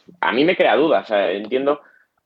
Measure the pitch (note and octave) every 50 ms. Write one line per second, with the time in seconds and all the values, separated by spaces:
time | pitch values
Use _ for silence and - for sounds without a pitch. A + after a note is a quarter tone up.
0 | _ - - _ - - G#2 B2 D3 E3+ F#3 F3 F3 C3+ G#2+ A#2 D3+ D#3+ B2+ G2+
1 | F#2+ - A2 G2+ G2 - F#2 G2+ G#2+ G#2 A#2+ C3 C#3 C#3+ D3 D3+ - _ _ _
2 | _ _ _ _ _